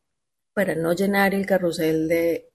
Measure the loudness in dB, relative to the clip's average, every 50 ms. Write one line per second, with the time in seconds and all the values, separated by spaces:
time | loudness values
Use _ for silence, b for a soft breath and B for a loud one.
0 | _ _ _ _ _ _ _ _ _ _ _ -4 -2 -2 -2 -2 0 -2 0 0
1 | 0 0 2 2 2 2 0 -2 0 0 0 2 2 0 -2 0 0 0 0 0
2 | 0 0 0 0 0 0 -2 -2 -6 -12 _